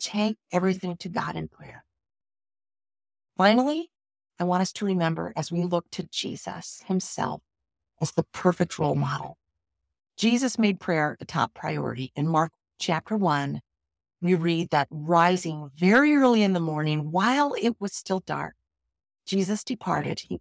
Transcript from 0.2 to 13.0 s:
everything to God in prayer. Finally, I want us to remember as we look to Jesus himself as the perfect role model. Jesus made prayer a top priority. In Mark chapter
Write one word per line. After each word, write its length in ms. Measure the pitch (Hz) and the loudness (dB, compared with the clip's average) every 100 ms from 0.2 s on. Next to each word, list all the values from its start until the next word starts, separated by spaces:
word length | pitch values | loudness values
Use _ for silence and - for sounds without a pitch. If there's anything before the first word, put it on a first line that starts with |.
| 214 214 _ | -2 -2 _
everything 440 | 180 190 190 180 175 | 0 2 0 -4 -8
to 120 | 180 | -8
God 280 | 165 160 156 | -6 -6 -6
in 120 | 156 | -8
prayer. 360 | - 143 - _ _ _ _ _ _ _ _ _ _ _ _ _ _ _ - | -12 -20 -20 _ _ _ _ _ _ _ _ _ _ _ _ _ _ _ 2
Finally, 540 | 196 226 262 311 339 _ _ _ _ - | 4 4 2 -2 -6 _ _ _ _ -6
I 60 | |
want 180 | 175 180 | 0 0
us 100 | 190 | 0
to 100 | - | -2
remember 480 | 202 185 165 165 - | -2 0 0 0 -4
as 160 | 160 151 | -6 -4
we 140 | 170 | -2
look 260 | 180 175 - | 0 -2 -4
to 120 | - | -10
Jesus 760 | - - - 185 - - - - - | -10 -8 -8 -8 -10 -12 -12 -14 -4
himself 560 | 185 - - - - _ _ _ _ _ - | -4 -4 -6 -6 -6 _ _ _ _ _ -6
as 120 | 156 | -6
the 100 | - - | -2 -4
perfect 460 | - 180 175 - - | 0 0 2 -2 -2
role 160 | 151 | -2
model. 440 | 143 139 139 - - _ _ _ _ _ _ _ - | 0 -2 -4 -8 -16 _ _ _ _ _ _ _ -2
Jesus 420 | 226 240 262 - | 2 2 2 2
made 200 | 214 190 | 2 0
prayer 380 | - 165 151 - | 0 0 0 -2
a 40 | |
top 280 | - 160 - | -6 -2 -2
priority. 600 | - 160 151 131 117 131 | -4 -6 -4 -4 -6 -8
In 140 | - 156 | -2 0
Mark 240 | 160 165 _ _ - | 2 0 _ _ -10
chapter 380 | - 160 | -4 -2